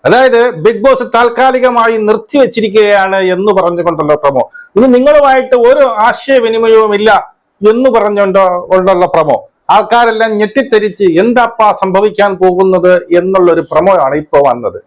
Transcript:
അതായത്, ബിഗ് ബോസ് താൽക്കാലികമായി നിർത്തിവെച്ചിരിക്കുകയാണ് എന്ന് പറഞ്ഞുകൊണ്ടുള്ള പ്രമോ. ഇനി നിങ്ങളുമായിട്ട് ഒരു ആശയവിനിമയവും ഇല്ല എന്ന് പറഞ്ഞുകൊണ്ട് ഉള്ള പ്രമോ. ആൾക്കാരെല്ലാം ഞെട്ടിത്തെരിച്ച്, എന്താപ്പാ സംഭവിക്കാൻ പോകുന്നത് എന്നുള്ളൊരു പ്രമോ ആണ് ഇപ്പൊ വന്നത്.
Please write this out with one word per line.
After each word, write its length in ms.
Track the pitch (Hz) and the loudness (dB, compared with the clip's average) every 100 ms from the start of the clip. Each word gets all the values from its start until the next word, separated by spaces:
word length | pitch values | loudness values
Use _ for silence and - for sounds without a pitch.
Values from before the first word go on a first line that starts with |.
അതായത്, 460 | 139 233 262 233 240 | 2 2 2 2 0
ബിഗ് 320 | 160 185 214 | 0 -2 0
ബോസ് 180 | 254 262 240 | 0 0 -2
താൽക്കാലികമായി 800 | 233 240 233 262 254 247 240 226 226 | 0 0 0 0 0 0 0 0 0
നിർത്തിവെച്ചിരിക്കുകയാണ് 1200 | 214 214 - 285 247 240 214 214 208 202 190 190 | -2 -2 -2 0 0 0 -2 0 2 2 0 -2
എന്ന് 360 | 185 180 208 | -2 -2 -2
പറഞ്ഞുകൊണ്ടുള്ള 640 | 196 175 170 170 160 151 | 0 -2 -2 -4 -4 -2
പ്രമോ. 360 | 147 143 131 117 - - 196 | 0 0 -2 -6 -10 -6 0
ഇനി 100 | 254 | 2
നിങ്ങളുമായിട്ട് 680 | 247 277 302 277 262 262 | 2 4 2 2 0 0
ഒരു 300 | 247 233 277 262 214 | 0 2 2 0 0
ആശയവിനിമയവും 960 | 226 - - 262 226 226 226 220 214 | -2 -2 -2 0 0 -2 2 2 2
ഇല്ല 400 | 202 214 196 - _ _ _ 202 | 0 2 0 -2 _ _ _ -2
എന്ന് 200 | 233 262 | 2 0
പറഞ്ഞുകൊണ്ട് 480 | 226 202 202 202 190 185 180 170 | 0 -2 -2 0 2 0 -2 -2
ഉള്ള 320 | 185 185 180 180 | 0 2 0 0
പ്രമോ. 420 | 170 156 117 - _ - | 0 0 -2 -6 _ -2
ആൾക്കാരെല്ലാം 680 | 196 208 233 233 220 226 214 | 0 2 0 0 0 -2 -2
ഞെട്ടിത്തെരിച്ച്, 680 | 214 269 208 214 208 180 | -2 -2 -2 -2 -2 -2
എന്താപ്പാ 680 | 190 160 226 247 233 233 214 | 0 0 0 0 -2 0 -2
സംഭവിക്കാൻ 640 | 202 190 185 208 - 202 185 | 0 -2 0 -2 0 -2 0
പോകുന്നത് 600 | 180 180 190 185 180 180 | 0 2 0 2 2 0
എന്നുള്ളൊരു 640 | - 175 185 190 175 165 | 0 -2 0 0 2 0
പ്രമോ 360 | 160 151 185 185 | -2 -2 0 0
ആണ് 200 | 135 151 | -2 -4
ഇപ്പൊ 220 | 151 147 143 | -2 0 0
വന്നത്. 320 | 120 107 92 | -2 -6 -10